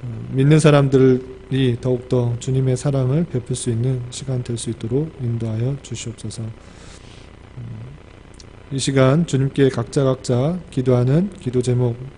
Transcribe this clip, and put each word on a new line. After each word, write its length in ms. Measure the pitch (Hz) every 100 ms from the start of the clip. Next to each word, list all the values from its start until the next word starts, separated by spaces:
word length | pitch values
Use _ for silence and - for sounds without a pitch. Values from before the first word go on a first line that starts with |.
어, 240 | 127 113 -
믿는 260 | 127 139 156
사람들이 1200 | 151 147 139 131 131 127 - - - 135 131 120
더욱더 560 | 127 123 123 127 120 117
주님의 380 | - 131 131 127
사랑을 480 | 147 135 127 143 170
베풀 320 | 127 - 123
수 120 | -
있는 320 | 113 127 127 120
시간 320 | - 135 131
될 140 | 123 117
수 120 | -
있도록 420 | 110 110 127 160 -
인도하여 540 | 123 117 117 110 120 139
주시옵소서. 640 | - 117 - 107 107 -
음, 1500 | 113 110 - - - - - - - - - 127 117 113 120 143 - - - - - - -
이 80 | 139
시간 480 | 127 135 131 143 170
주님께 420 | 135 135 - 135
각자 340 | 123 117 -
각자 560 | 135 131 - 123 139 180 160
기도하는 580 | - 127 123 123 147 202 -
기도 220 | - 123
제목 360 | 123 123 123 117 135